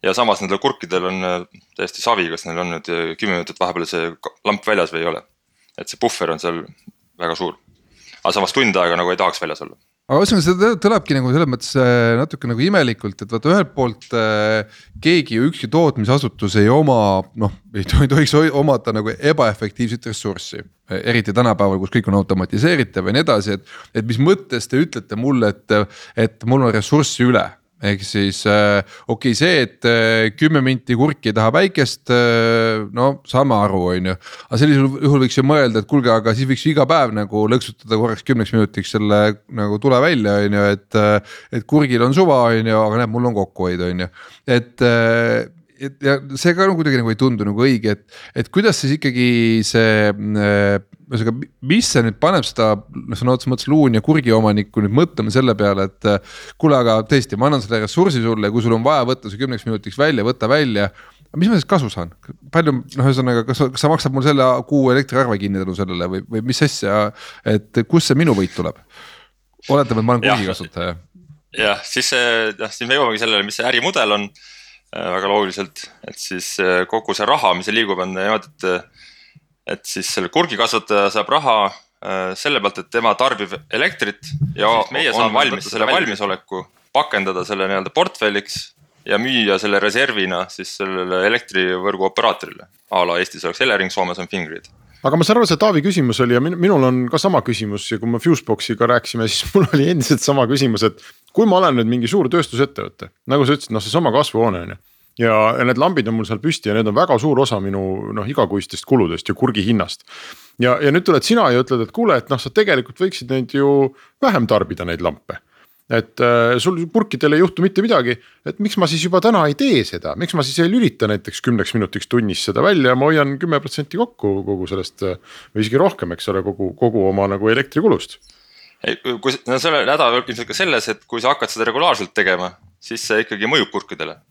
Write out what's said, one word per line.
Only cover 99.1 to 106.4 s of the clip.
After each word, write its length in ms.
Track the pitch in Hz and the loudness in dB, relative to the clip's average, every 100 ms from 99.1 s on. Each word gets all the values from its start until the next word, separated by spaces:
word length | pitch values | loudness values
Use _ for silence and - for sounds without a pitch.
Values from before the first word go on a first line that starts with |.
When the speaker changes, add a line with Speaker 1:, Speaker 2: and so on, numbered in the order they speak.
| 120 113 | -4 -2
Speaker 3:
<laughs> 20 | |
siis 140 | - - | -2 -4
mul 140 | 196 165 | -2 0
oli 160 | 151 151 | 2 2
endiselt 320 | 175 123 131 | 0 0 0
sama 220 | - 143 117 | 2 2 2
küsimus, 320 | 135 131 110 107 | 2 0 2 -2
et 140 | - - _ _ | -2 -20 _ _
kui 140 | - 226 | 2 4
ma 140 | 185 | 4
olen 180 | 180 127 | 4 2
nüüd 120 | 113 | 0
mingi 200 | 123 117 | -2 0
suur 160 | 202 131 | 0 0
tööstusettevõte, 800 | 170 147 117 139 - 98 _ 98 _ - | 0 -2 -2 -2 -4 -12 _ -20 _ -2
nagu 160 | 143 135 | 2 2
sa 80 | |
ütlesid, 200 | 147 - 110 | 0 -2 -6
noh, 80 | |
seesama 260 | 104 156 151 | -2 0 2
kasvuhoone 500 | 117 147 113 113 90 87 | 2 0 0 0 -2 -10
on 80 | |
ju. 40 | 92 _ _ _ - | -16 _ _ _ -2
Ja, 160 | 117 110 107 123 | 2 4 2 2
ja 60 | 123 | 0
need 120 | 123 | 2
lambid 240 | 165 165 110 | 2 0 -2
on 80 | |
mul 120 | 113 107 | -4 -4
seal 100 | |
püsti 320 | 107 | -4